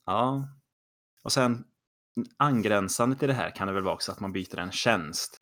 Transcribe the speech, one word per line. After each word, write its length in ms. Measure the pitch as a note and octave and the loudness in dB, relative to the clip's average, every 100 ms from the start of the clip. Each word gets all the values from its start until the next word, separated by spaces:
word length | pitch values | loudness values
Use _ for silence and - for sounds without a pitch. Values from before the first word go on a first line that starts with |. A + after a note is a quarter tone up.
| - | -2
Ja. 420 | G2+ B2+ C#3 C#3 - _ _ _ _ _ _ | 0 0 0 -6 -12 _ _ _ _ _ _
Och 80 | - | -2
sen 320 | - B2 A#2+ - _ _ _ _ - A2+ - | 2 2 2 -6 _ _ _ _ -6 -6 0
angränsande 800 | C#3+ B2 G#2 G#2 F#2+ - A#2+ C3+ | 2 4 4 2 2 2 0 2
till 120 | C#3+ | 0
det 60 | |
här 220 | C3 E2+ - | 0 -2 -4
kan 120 | F#2+ | -4
det 60 | |
väl 100 | G2 | -2
vara 100 | F#2+ | -2
också 180 | D#2+ - | -2 -6
att 80 | F#2+ | -8
man 120 | G2 | -6
byter 280 | F#2+ F#2 - | -6 -6 -6
en 120 | F2+ | -6
tjänst 680 | - B2 G#2 D#2 D#2+ - - | -2 2 2 0 -6 -8 -10